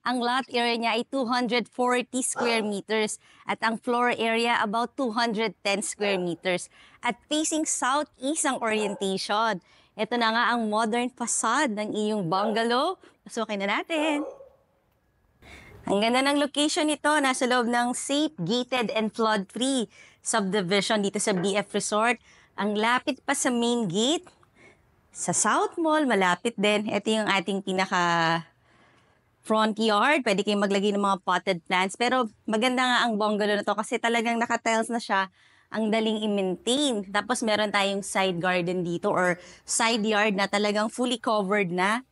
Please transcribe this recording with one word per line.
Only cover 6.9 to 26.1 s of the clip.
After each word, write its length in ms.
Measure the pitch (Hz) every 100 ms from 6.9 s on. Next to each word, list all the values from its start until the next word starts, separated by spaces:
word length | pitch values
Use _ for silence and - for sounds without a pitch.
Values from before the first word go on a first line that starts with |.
| -
At 160 | 240 - _
facing 400 | 302 311 302 311
southeast 800 | - 247 285 285 _ 262 - 294
ang 160 | 247
orientation. 960 | 226 214 208 185 196 190 - 208 226 185 _ - _ -
Ito 160 | 214
na 160 | 240 226
nga 140 | 226 226
ang 160 | 240 220
modern 400 | 208 226 240 247
facade 640 | - 233 - 226 254 294
ng 240 | 208 214 208
iyong 320 | 214 214 165
bungalow. 640 | 190 214 214 233 240 320 359 - _ -
Pasukin 320 | - 220 202
na 240 | 196 226
natin. 400 | - 320 311 294 302 - - _ _ _ _ _ _ _ _ _ - - - -
Ang 160 | - 196
ganda 240 | 226 247
ng 160 | 269 285
location 480 | 269 277 294 349 302
nito. 240 | 285 294 302
Nasa 240 | 269 269
loob 240 | 254 254 233
ng 240 | 240 240
safe, 480 | 254 - 285 302 -
gated, 560 | 165 240 247 254 262
and 160 | 220 214
flood-free 800 | - 220 214 190 214 262 269 208 - - _
subdivision 800 | - 226 196 208 175 202 190 220
dito 160 | 196 208
sa 160 | 220
B 240 | 185 196 202
F 160 | 196
Resort. 460 | 208 - 208 226 240 _ - -
Ang 240 | - 202 208
lapit 400 | 220 247 302 269 -
pa 80 |
sa 140 | 277 277
main 400 | 240 240 240 208
gate. 400 | 180 240 339 - _ _ _ - _ _ _ _
Sa 240 | - -
South 400 | 175 214 269 427 -
Mall, 240 | 320 311
malapit 500 | 277